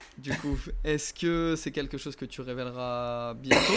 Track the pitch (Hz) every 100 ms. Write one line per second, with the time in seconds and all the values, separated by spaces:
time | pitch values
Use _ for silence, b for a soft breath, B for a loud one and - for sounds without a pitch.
0 | - - 139 131 147 139 - - 151 151
1 | - - 170 170 165 160 147 139 143 139
2 | 151 135 131 - 127 123 123 123 123 123
3 | 120 120 120 113 135 131 -